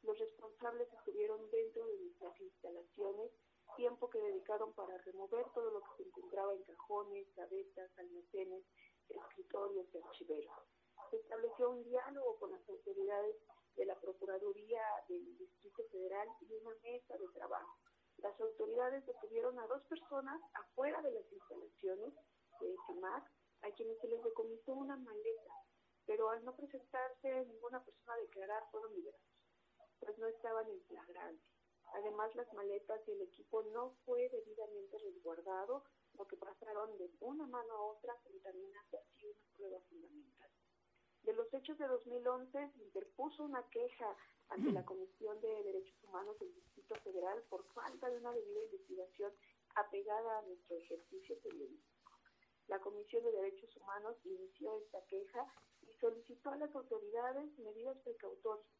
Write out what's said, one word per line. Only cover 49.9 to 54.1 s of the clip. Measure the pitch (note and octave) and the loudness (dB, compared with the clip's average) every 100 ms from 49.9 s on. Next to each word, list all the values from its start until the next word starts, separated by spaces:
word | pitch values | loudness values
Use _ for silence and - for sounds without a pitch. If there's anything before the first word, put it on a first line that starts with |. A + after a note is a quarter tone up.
| G3+ G3+ G#3+ A3+ A3 | 2 2 2 2 0
a | |
nuestro | G3+ F3+ - E3+ | -2 -10 -4 -6
ejercicio | - E4+ - F#4+ F#4+ A#4 | -4 -8 -6 -12 -6 -6
periodístico. | G#4 D#4 G4 - _ _ - - - _ _ _ - | -4 -6 -8 -10 _ _ -20 -20 -20 _ _ _ -2
La | G3 | 0
Comisión | G3+ G#3 G#3 A#3 | 0 -6 2 4
de | A#3 | 6
Derechos | G#3 G3 G3 A3+ - | 4 2 0 -14 -12
Humanos | F#3 G3+ G#3+ | -4 -4 -2